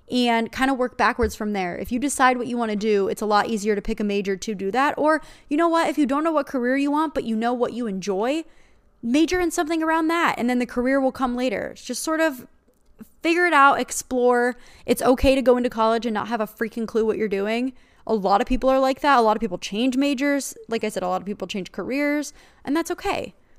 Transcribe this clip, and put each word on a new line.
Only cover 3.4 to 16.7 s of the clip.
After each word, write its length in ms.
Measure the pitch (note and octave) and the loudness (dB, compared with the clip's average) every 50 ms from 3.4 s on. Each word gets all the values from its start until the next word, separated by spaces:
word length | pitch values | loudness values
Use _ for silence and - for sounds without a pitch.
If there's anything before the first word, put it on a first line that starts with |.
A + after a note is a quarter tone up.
| - - | 2 2
easier 260 | A3+ G#3 G3 G#3+ G#3 | -2 -4 -2 -2 -2
to 80 | G3+ | -2
pick 200 | - - A3+ - | -2 -4 -4 -4
a 20 | G#3+ | -2
major 320 | G#3 G3+ G3+ G3 G3 G3 | -2 -2 -2 -2 -2 -4
to 180 | F#3 - - G#3+ | -6 -4 -8 -6
do 160 | F3+ G3 F#3+ | -6 -6 -4
that. 240 | G3 B3 C4+ D4 - - | 0 0 0 0 0 0
Or, 240 | C#4+ D4+ D#4 D4 - - - - - - | 2 2 2 0 -2 -8 -20 -20 -10 -4
you 80 | C#4+ | 0
know 140 | D4 E4+ E4+ | 2 2 2
what, 180 | E4 E4 E4 C#4+ | 2 2 2 0
if 100 | D4 D4+ | 2 0
you 80 | D4 | 0
don't 200 | A3+ C4+ C#4+ D#4 | 0 0 0 0
know 60 | E4+ | 0
what 140 | D#4+ D4 C4+ | 0 0 -2
career 300 | - - C4 A#3+ B3 C4 | -2 -4 -2 0 0 0
you 160 | C#4 C#4 C#4+ | 0 0 0
want, 220 | C#4+ D4+ D#4+ D4+ - | 0 0 0 -2 -2
but 100 | C4+ - | -4 -4
you 140 | A3+ A3+ A3 | -2 -2 -2
know 160 | A3+ A#3+ B3 | -2 -2 0
what 180 | A#3+ A#3+ - | 0 -2 -4
you 160 | - A3+ B3 A3 | -2 -4 -6 -4
enjoy, 560 | F#3+ F#3+ F3 G3 F#3+ F#3 A3 B3 D4 E4 D#4+ - - - - _ _ _ _ _ _ - | -4 -6 -4 -4 -2 -2 0 -2 -2 -4 -4 -8 -16 -20 -20 _ _ _ _ _ _ -10
major 380 | - A#3 B3 D4+ E4 - F4+ F4+ | -6 0 2 2 2 2 2 0
in 100 | F4+ E4 | 0 0
something 320 | - - F4 D4 E4+ D#4+ | 0 -2 -2 -2 -2 -2
around 280 | D#4+ D#4+ D#4+ E4 D#4+ D#4 | 0 0 0 2 2 0
that, 260 | E4 F4 E4 C4+ - - | 0 2 0 0 0 0
and 120 | A#3 B3 | 0 0
then 100 | B3 B3 | 0 0
the 60 | B3 | -2
career 340 | A#3+ - B3 A#3+ B3+ C4+ C#4 | -2 -2 -2 0 2 2 2
will 140 | C4 C4 C4 | 2 0 -2
come 240 | - C4+ B3 B3 B3 | -2 -4 -4 -2 -2
later. 320 | B3+ B3+ G3+ - - - | -2 -2 -2 -4 -6 -8
It's 140 | - - - | -10 -14 -10
just 180 | - B3 - - | -10 -8 -6 -2
sort 160 | D#4+ D#4 D#4 | -2 0 2
of 260 | D#4+ D#4+ C4+ B3 - - _ _ _ _ _ _ _ _ _ _ - _ _ _ | 2 0 0 -4 -14 -20 _ _ _ _ _ _ _ _ _ _ -20 _ _ _
figure 260 | - E4 E4 F4 F4+ F4 | 0 0 2 2 2 4
it 60 | D#4+ | 6
out, 260 | C#4+ C#4 C#4 A#3+ - | 6 6 6 6 4
explore. 800 | B3+ - - - - - B3+ B3+ A#3+ B3 B3 B3 A#3+ B3 A#3+ - - - - - - | 0 -4 -6 -10 -8 -4 -2 2 4 4 4 4 2 0 -2 -4 -12 -20 -20 -14 -2
It's 160 | - A#3+ - | -2 -2 0
okay 340 | - B3+ C4+ - - C#4 C4+ | 4 2 2 4 4 4 4
to 60 | C4+ | 4
go 140 | A#3+ - A#3+ | 6 4 4
into 140 | B3 A#3+ B3 | 4 2 -2
college 360 | A#3+ A3+ A3 A3 A3+ A#3 A3+ | 0 0 2 2 2 0 0
and 80 | A#3+ G#3+ | -2 -4
not 140 | G#3 - G#3 | -4 -4 -4
have 140 | A#3+ A3 | -4 -4
a 60 | G#3+ G#3 | -4 -6
freaking 380 | - - A#3+ G#3+ | -4 -6 -6 -6